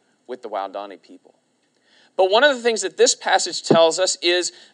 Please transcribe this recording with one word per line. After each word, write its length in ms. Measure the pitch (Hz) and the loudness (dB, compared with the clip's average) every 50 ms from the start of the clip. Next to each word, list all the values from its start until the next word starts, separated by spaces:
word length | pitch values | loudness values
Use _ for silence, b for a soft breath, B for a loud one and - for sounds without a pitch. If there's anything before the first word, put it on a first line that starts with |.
| _ _ _ _ _ | _ _ _ _ _
with 160 | - 127 123 | -16 -16 -14
the 80 | - 110 | -14 -10
Waodani 520 | 104 98 98 98 95 101 104 101 92 - | -8 -8 -8 -8 -10 -12 -14 -14 -18 -20
people. 340 | _ - 90 - _ _ _ _ _ _ _ _ _ _ _ b b b b b b b b | _ -20 -20 -20 _ _ _ _ _ _ _ _ _ _ _ b b b b b b b b
But 120 | - 190 185 | -2 0 2
one 140 | 196 233 285 | 2 4 4
of 140 | 294 269 | 4 2
the 40 | 240 | 2
things 200 | 226 240 226 202 | -2 -4 -4 -4
that 160 | 190 175 - | -6 -4 0
this 180 | - 233 269 - | 2 2 2 2
passage 480 | - - 175 180 180 - 180 160 - - | 0 -2 -2 -2 -2 -2 -4 -10 -6 0
tells 340 | - 170 165 165 165 160 | 2 4 4 4 4 2
us 200 | 175 185 180 - - | 0 -4 -4 -4 -2
is 300 | 156 175 175 180 170 - - B B B | -2 -2 0 0 -2 -6 -10 B B B